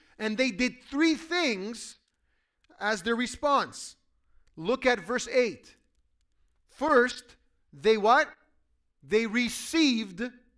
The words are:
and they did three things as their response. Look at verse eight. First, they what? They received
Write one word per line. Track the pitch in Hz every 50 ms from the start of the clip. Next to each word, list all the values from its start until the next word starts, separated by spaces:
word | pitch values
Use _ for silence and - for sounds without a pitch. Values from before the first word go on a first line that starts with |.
| _ _ _ _
and | 214 220 220 208
they | 262 262
did | 208 180 247 254 254 - -
three | - 277 277 320 330 311
things | - - - 330 359 349 277 226 190 190 214 240 226 - - - _ _ _ _ _ _ _ _ _ _ _ _ _ _ _ _ _
as | 196 208 220 202 165
their | 220 233
response. | 226 247 233 - - - 294 285 262 196 135 113 - - - - _ _ _ _ _ _ _ _ - _ _ _
Look | - 160 185 247 254 -
at | 254 247 214
verse | 170 175 240 247 - -
eight. | - 254 247 220 160 - - - - _ _ _ _ _ _ _ _ _ _ _ _ _ _ _ _ _ _ _
First, | _ - 254 311 302 247 240 254 - - - - - _ _ _ _ _ _ _
they | - 143 139 208 226 220
what? | 196 214 240 285 311 285 - _ _ _ _ _ _ _ _ _ _ _ _ _ _
They | 135 - 214 226 226
received | 202 247 247 233 - - - - - 330 320 285 247 220 220 196 180 170 233 247 - - _ _ _